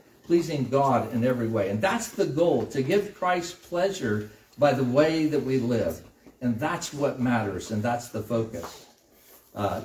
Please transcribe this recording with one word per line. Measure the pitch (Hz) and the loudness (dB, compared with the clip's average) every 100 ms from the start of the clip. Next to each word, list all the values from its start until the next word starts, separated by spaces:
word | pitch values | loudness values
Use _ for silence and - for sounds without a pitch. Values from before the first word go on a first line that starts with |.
| - _ - | -20 _ 2
pleasing | 170 160 147 113 | 2 2 -2 0
God | 139 135 120 110 | 2 4 2 0
in | 123 | 0
every | 127 123 113 | 0 0 0
way. | 110 95 | 0 0
And | 107 | 0
that's | 190 226 - | 0 0 -4
the | - | -2
goal, | 170 139 170 131 104 | -2 2 2 2 0
to | 139 | -2
give | 131 202 196 - | 2 0 0 -4
Christ | 180 180 170 - | -2 0 -4 -12
pleasure | - 175 196 190 120 107 104 - _ - | -6 0 0 0 -2 -2 -4 -14 _ 2
by | 143 | 2
the | 127 | 4
way | 123 135 160 160 151 | 2 4 4 4 2
that | 139 | 0
we | 127 131 | 2 0
live. | 117 113 - - - _ - _ | 2 0 0 -4 -12 _ -20 _
And | 123 113 | -2 0
that's | 156 175 - | -2 -4 -6
what | 143 143 131 | -2 -2 0
matters, | 123 120 101 90 - | 0 2 0 -4 -4
and | 107 | -2
that's | 120 117 - | 0 -2 -4
the | 110 | -8
focus. | 107 117 110 - - - - _ _ _ - - _ 98 | -4 -2 -2 -6 -10 -14 -20 _ _ _ -20 -20 _ -6
Uh, | 101 - | -4 -4